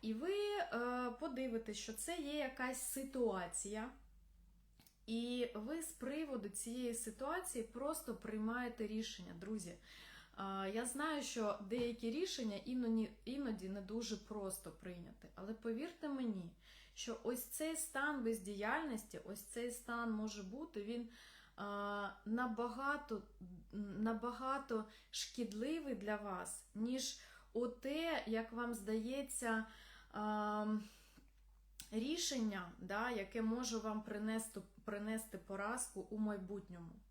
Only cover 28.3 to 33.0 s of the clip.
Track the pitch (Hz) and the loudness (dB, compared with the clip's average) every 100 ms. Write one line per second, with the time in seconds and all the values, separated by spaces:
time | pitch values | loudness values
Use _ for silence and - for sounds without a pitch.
28.3 | 220 226 226 240 226 196 220 226 269 277 | 2 2 0 0 0 2 2 4 0 0
29.3 | - 233 220 220 - - - - 208 214 | 0 4 4 2 -8 -18 -20 -8 0 2
30.3 | 214 208 214 214 214 214 - - - - | 4 4 4 4 2 0 -12 -20 -20 -20
31.3 | - - - - - - 214 254 339 339 | -20 -20 -20 -20 -14 -2 0 2 2 2
32.3 | 269 220 196 175 - 185 202 | 4 2 2 -4 -8 -2 2